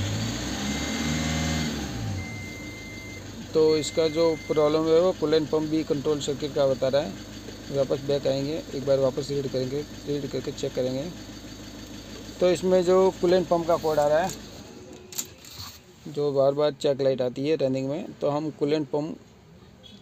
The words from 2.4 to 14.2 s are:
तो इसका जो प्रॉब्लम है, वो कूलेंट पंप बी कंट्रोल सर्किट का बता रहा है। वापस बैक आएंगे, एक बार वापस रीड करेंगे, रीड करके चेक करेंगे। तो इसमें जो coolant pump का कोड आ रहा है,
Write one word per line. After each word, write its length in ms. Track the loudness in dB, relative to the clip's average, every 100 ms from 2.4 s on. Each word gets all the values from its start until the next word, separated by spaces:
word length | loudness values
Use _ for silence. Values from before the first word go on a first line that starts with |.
| -10 -10 -12 -12 -12 -12 -12 -12 -12 -12 -2
तो 220 | 4 6 4
इसका 300 | 2 0 0
जो 200 | 2 2 2 0
प्रॉब्लम 380 | 2 4 4 6
है, 140 | 6
वो 120 | 6
कूलेंट 360 | 2 2 2 2
पंप 200 | 0 0
बी 140 | 0 0
कंट्रोल 340 | 0 0 0
सर्किट 320 | 0 -4 -2 2
का 120 | 2
बता 200 | 4 2
रहा 140 | 2
है। 120 | 0 -4 -12 -14 -14 -14 -6
वापस 320 | -2 0 0 0
बैक 200 | 0 0
आएंगे, 340 | 0 -2 -4 -6 -4
एक 100 | 2
बार 120 | 4
वापस 320 | 4 0 -2
रीड 160 | -2 -2
करेंगे, 340 | -2 -2 -4 -6 -10 -6
रीड 220 | -4 -4
करके 200 | -4 -6
चेक 240 | -6 -4 -2
करेंगे। 300 | -2 -2 -6 -10 -14 -14 -14 -14 -14 -14 -14 -14 -14 -14 -14 0
तो 100 | 2
इसमें 340 | 4 4 4
जो 260 | 6 6 4
coolant 360 | 4 4 4 4
pump 200 | 2 2
का 80 | 2
कोड 220 | 2 2
आ 80 | 4
रहा 120 |
है, 100 | 4